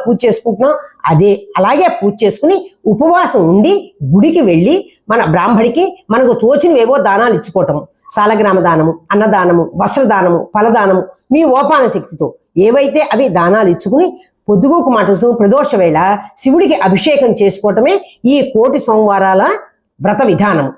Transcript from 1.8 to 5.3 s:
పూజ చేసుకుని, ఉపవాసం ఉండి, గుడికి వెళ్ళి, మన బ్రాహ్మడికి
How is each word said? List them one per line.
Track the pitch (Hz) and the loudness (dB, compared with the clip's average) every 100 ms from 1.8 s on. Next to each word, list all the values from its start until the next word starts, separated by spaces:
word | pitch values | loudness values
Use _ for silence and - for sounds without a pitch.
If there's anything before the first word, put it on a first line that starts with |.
| 359 | 0
పూజ | - 202 202 | 0 -4 -2
చేసుకుని, | 214 - 311 381 - _ 214 | -2 0 0 -2 -4 _ -2
ఉపవాసం | 214 311 349 330 262 165 | 0 2 2 0 0 2
ఉండి, | 190 269 403 - - | 2 2 0 -4 -10
గుడికి | 135 180 294 349 | 0 2 2 2
వెళ్ళి, | 220 165 190 370 - _ - | 2 2 2 0 -4 _ -4
మన | 233 | -2
బ్రాహ్మడికి | 160 | 0